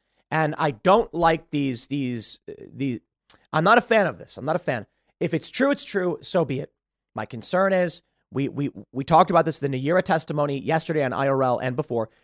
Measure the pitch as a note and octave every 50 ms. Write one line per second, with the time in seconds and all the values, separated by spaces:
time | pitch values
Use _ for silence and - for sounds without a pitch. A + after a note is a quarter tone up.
0 | _ _ _ _ _ _ - D#3 D#3+ D3+ D3+ - D#3+ D3+ C3 G#2 _ F3+ F#3+ A3+
1 | - - - E3 E3+ E3 E3 D#3 - _ - D3 C#3+ C3+ B2 A#2 - - C#3 C#3+
2 | C3+ B2 B2 A#2 G#2 - - - _ - - - - - - G2+ C3+ C#3 A#2+ -
3 | - _ _ _ _ _ - - _ _ - D#3 D#3+ F#3+ A3+ A#3+ A#3 - A#3 A3
4 | G3 D#3+ A2+ E2 - - - - A#2+ C#3+ D#3+ F3+ - - C3 A#2 G2 - _ _
5 | _ _ _ _ F3 E3+ - D3+ - - - - C4 C#4 C#4+ C#4 - - - -
6 | F3+ F3+ E3 - - - - F#3 D#3+ B2 C#3 B2+ D3 - _ _ _ _ _ _
7 | _ _ _ A2 A2 - - A#2 A2 - - F3+ F#3+ G3 F#3+ F#3 F3+ E3+ - -
8 | - _ _ _ _ _ - - C#3+ B2+ - C3+ C#3+ C3 - - G2+ - - B2+
9 | C#3 - E3+ D#3+ F#3 - F#3 E3+ D#3+ D#3+ D#3 - C#3+ C#3 C#3 B2+ C3 C#3 E3+ -
10 | F#3 - F#3 D#3+ - - D3 D3+ D3 D3 C#3 C3+ - G#2+ D#3 E3 - - E3 D3+
11 | C#3 B2+ A2+ F#2 C3+ C#3 C3+ C3+ C3 B2+ B2 - - B2+ B2 A#2+ D3+ - A#2+ A#2
12 | A2 - _ _